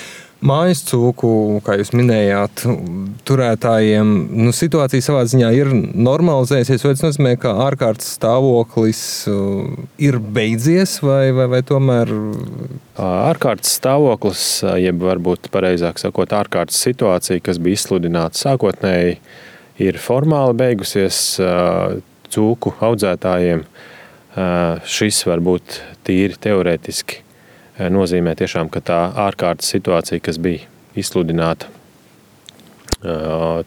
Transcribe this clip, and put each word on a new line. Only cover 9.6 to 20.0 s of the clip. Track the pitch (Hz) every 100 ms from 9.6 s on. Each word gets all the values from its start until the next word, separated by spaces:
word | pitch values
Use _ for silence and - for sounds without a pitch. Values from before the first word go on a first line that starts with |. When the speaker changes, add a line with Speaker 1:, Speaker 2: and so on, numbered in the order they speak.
| - - - -
Speaker 1:
ir | 143 127
beidzies, | 107 107 110 113 131 175 190 - 143
vai, | 135 135
vai, | 131 127
vai | 127
tomēr? | 131 139 135 123 113
Speaker 2:
Ā, | 110 107 104 - 123 127 131 - - 95 90 123
ārkārtas | 165 135 104 - -
stāvoklis, | 131 139 147 107 104 92 - - 98
ā, | 92
jeb | 92 87 92
varbūt | 92 85 90 -
pareizāk | 95 92 90 85 85
sakot, | 95 - 92
ārkārtas | 107 101 95 85 - -
situācija, | 123 110 90 - 90 -
kas | 87
bija | 85 101
izsludināta | - 92 85 85 82 -
sākotnēji, | 139 135 104 - 98 90 87 87 - - - - - -
ir | 95 82